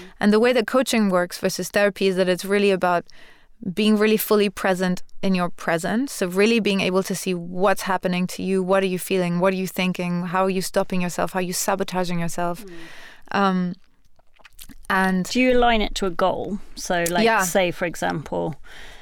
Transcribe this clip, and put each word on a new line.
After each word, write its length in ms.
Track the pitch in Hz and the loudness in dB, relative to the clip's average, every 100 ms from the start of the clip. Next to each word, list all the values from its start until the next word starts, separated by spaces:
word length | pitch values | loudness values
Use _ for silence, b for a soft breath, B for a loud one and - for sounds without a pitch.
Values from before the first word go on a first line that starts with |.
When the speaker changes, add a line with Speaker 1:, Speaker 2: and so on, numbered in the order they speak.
| 180 B | -16 B
Speaker 1:
And 140 | 208 | 4
the 60 | 214 | 4
way 140 | 240 | 4
that 120 | 247 214 | 2 2
coaching 440 | 262 269 233 202 | 0 2 2 2
works 280 | 180 180 - | 2 0 -2
versus 320 | 190 - 180 | -4 -4 -2
therapy 380 | 208 202 - 190 | 2 2 2 0
is 80 | 180 | 2
that 120 | 185 | 2
it's 160 | 180 | 2
really 280 | 196 202 202 | 0 2 4
about 340 | 185 180 175 - b b b b - 190 | 4 2 0 -2 b b b b -12 -8
being 240 | 175 214 214 | 0 4 4
really 200 | 220 214 | 4 2
fully 320 | - 208 202 | 4 2 2
present 540 | - 196 185 185 180 - - | 0 0 2 0 -2 -4 -4
in 100 | 196 185 | 0 0
your 140 | 175 | 0
present. 600 | - - 165 180 214 277 | -4 -2 -2 0 -2 -4
So 180 | - 180 | -4 -2
really 320 | 185 214 233 | 2 4 4
being 220 | 202 196 | 2 0
able 200 | 190 185 | 2 0
to 120 | 190 180 | -2 -4
see 180 | 190 | -4
what's 500 | 175 170 180 202 190 | -4 -4 0 2 2
happening 420 | - 180 185 180 180 | 0 -2 0 0 -2
to 160 | - | -4
you, 180 | 185 190 | -2 0
what 180 | 180 196 | 2 2
are 40 | 190 | 2
you 120 | 180 | -2
feeling, 400 | - 190 175 175 | -2 0 0 2
what 140 | 190 | 2
are 40 | 185 | 0
you 100 | 190 | -4
thinking, 600 | - 185 175 175 175 180 | -2 -2 -2 -4 -4 -2
how 160 | 185 190 | 0 2
are 40 | |
you 120 | 190 | 0
stopping 400 | - - 190 185 | 0 -2 0 -2
yourself, 320 | 180 - 175 | -2 -2 -2
how 60 | 190 | -2
are 40 | |
you 100 | 180 | -4
sabotaging 680 | 175 - 196 196 185 180 175 | -2 -2 -2 -2 -2 -2 -2
yourself? 440 | 170 - 175 175 196 | -2 -2 -4 -6 -10
Speaker 2:
Mm. 720 | 165 165 - - - - 202 | -14 -14 -16 -18 -18 -6 0
Speaker 1:
Um, 340 | 196 185 180 - - _ - - - - - - - - - | 2 0 -2 -6 -16 _ -20 -20 -20 -20 -20 -20 -18 -14 -4
and 360 | 190 190 185 175 | 0 2 0 0
Speaker 2:
Do 140 | 240 | 2
you 140 | 254 247 | 4 4
align 240 | 240 220 | 4 2
it 140 | 202 - | 0 -2
to 100 | 196 | -4
a 40 | |
goal? 500 | - 185 - - 202 - - | 0 0 0 -4 -8 -8 -12
So, 280 | - 175 170 | -4 0 0
like, 140 | 175 226 | 2 2
Speaker 1:
Yeah. 160 | 220 | 2
Speaker 2:
say, 280 | 180 202 175 | 2 2 0
for 140 | - 175 | 0 -6
example, 720 | - 180 165 143 175 165 143 B B B B | -4 -4 -4 -6 -4 -4 -6 B B B B